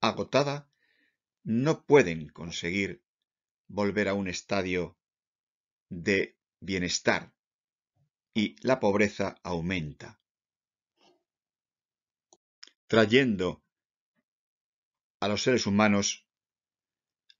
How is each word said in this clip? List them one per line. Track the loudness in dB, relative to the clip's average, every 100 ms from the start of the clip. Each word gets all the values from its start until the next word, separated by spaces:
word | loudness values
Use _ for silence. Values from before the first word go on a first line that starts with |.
agotada, | -4 -2 0 0 0 -4 -12 _ _ _ _ _ _ _
no | -4 0 0 -2 4
pueden | 6 6 -2 -10
conseguir | -14 -12 -6 -4 -2 -4 -8 _ _ _ _ _ _ -12
volver | -4 -2 0 -2
a |
un | -2 -4
estadio | -8 -6 -4 -2 -4 -4 _ _ _ _ _ _ _ _ _ -16
de | -8 0 0 -2 _ _ _
bienestar | -6 -4 -4 -4 -2 -2 -6 _ _ _ _ _ _ _ _ _ _
y | -4 -4 -2 -2
la | 0
pobreza | 2 2 0 -2 -8 -8
aumenta, | -8 -6 -4 -4 -6 -12 -20 -20 _ _ _ _ _ _ _ _ _ _ _ _ _ _ _ _ _ _ _ _ _ _ _ _ -20 _ 0
trayendo | 2 6 4 4 0 -2 -4 _ _ _ _ _ _ _ _ _ _ _ _ _ _ _ -6
a | -4
los | 0
seres | 0 0 2
humanos | 4 4 4 0 -4 _ _ _ _ _ _ _ _ _ _ _ _